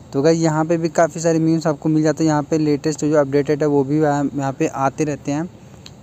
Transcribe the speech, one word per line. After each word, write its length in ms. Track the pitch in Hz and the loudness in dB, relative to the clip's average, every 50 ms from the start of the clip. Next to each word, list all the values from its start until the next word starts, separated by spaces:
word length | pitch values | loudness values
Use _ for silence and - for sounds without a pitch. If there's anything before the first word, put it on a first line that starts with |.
| - - - | -20 -6 -4
तो 80 | 139 | 0
guys, 180 | 135 160 165 165 | 2 2 2 4
यहाँ 260 | 165 160 151 156 160 | 2 0 0 0 0
पे 120 | 160 170 165 | 0 0 -2
भी 120 | 165 170 | -2 -2
काफ़ी 300 | 156 - 170 156 - 170 | 2 2 0 0 0 -2
सारे 180 | 160 170 165 160 | -2 0 2 2
memes 280 | 160 160 165 165 156 170 | 2 2 2 0 0 -2
आपको 220 | 151 143 - 160 | -4 -2 -2 0
मिल 140 | 156 156 151 | 0 2 2
जाते 200 | 156 147 - 160 | 0 0 2 2
हैं। 60 | 160 | 2
यहाँ 140 | 151 147 143 | 2 0 0
पे 140 | 143 160 156 | 0 -2 0
latest 480 | 156 151 147 143 - 156 151 - - | 2 0 0 0 0 -4 -4 -2 -2
जो 120 | 147 156 151 | 0 2 2
updated 420 | 143 135 135 143 139 139 151 143 | 2 2 2 0 0 0 0 0
है 60 | 156 151 | 0 0
वो 160 | 143 143 135 | 2 2 2
भी 160 | 131 147 156 | 2 0 0
यहाँ, 300 | 156 147 143 143 143 135 - | 2 2 0 0 -2 -2 -4
यहाँ 160 | 143 139 135 135 | -4 -4 -4 -2
पे 140 | - 160 151 | -2 -4 -4
आते 360 | - 135 135 135 - - 160 | -2 -2 -2 -2 -2 -2 -4
रहते 280 | 151 143 127 - - | -4 -4 -6 -6 -6
हैं। 180 | 143 147 165 185 - - - - - - - - - - | -4 -4 -4 -6 -10 -16 -20 -20 -20 -20 -20 -20 -20 -20